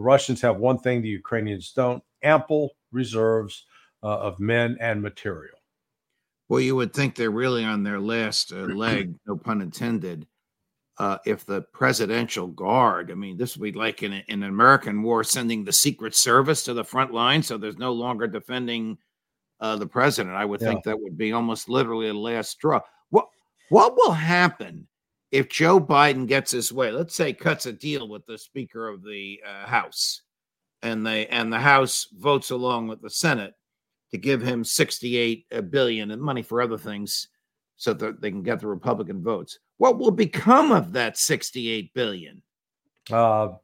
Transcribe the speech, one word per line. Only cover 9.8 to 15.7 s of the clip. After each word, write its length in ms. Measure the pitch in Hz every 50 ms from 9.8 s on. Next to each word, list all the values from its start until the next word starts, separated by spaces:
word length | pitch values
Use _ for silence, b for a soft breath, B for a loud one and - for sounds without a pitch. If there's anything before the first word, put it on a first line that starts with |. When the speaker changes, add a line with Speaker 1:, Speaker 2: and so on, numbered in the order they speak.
| 120 120 117 104 85 90 85 78 73 _ _ _ _ _ _ _ _ _ _ _ _ _ _ -
Speaker 2:
uh, 200 | 98 101 98 - -
if 180 | 107 104 - -
the 160 | - 98 95 -
Presidential 840 | _ _ - 131 131 123 - 117 95 113 120 117 113 - 104 90 90
Guard, 640 | 80 - 95 95 117 131 123 113 92 87 87 87
I 40 | 82
mean, 220 | 92 101 98 92
this 200 | 87 123 123 -
would 160 | 147 110 107 85
be 60 | 98
like 240 | 110 113 101 - -
in 100 | 101 101
a, 120 | 98 - -
in 140 | 113 101 101
an 60 | 98
American 540 | 95 104 120 131 139 135 - 120 104 104 107
war, 200 | 117 117 113 113
sending 420 | - - 131 120 117 117 110 101
the 80 | 101